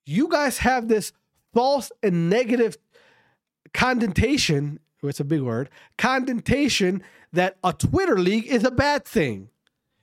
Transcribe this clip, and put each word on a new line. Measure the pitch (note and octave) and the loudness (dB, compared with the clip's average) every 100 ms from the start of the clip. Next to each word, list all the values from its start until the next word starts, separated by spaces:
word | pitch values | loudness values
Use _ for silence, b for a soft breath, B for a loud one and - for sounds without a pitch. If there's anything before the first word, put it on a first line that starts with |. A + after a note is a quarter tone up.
| - | -4
you | E3 E4 | 0 2
guys | E4 C#4+ - | 2 0 0
have | A#3+ C4 A3+ | 0 0 0
this | G#3+ - - _ _ _ | 0 0 -12 _ _ _
false | A3+ C4 C#4+ - - | 0 2 0 -2 -4
and | G#3 F3 E3 | -2 0 2
negative | G#3+ B3 A#3+ A3+ - _ b b b b b _ _ _ | 0 0 0 0 -2 _ b b b b b _ _ _
connotation, | - B3+ B3+ A3 - A3 C#4 - C#3+ D3 D3+ - _ | -2 0 2 0 2 2 2 0 0 -2 -8 -16 _
it's | C#3+ - | -8 -6
a | C#3+ | -2
big | D#3+ | -2
word, | B2+ A2+ C#3 B B - | -2 -4 -6 B B -4
connotation | B3 C4 C4 A#3 - B3+ D4 - F#3 F#3+ B B B | -2 0 -2 -4 0 0 2 0 0 -2 B B B
that | E3 F#3 - | 0 0 0
a | F#3 | -4
Twitter | - - - F#4+ G#3 | -2 0 2 2 2
league | F3+ G#3+ A3 | 2 0 0
is | B3 | 0
a | B3+ | 0
bad | B3 C#4+ D4 | 0 0 0
thing. | - - D3 G2+ F#2 _ _ _ _ _ | -2 -2 -2 -4 -12 _ _ _ _ _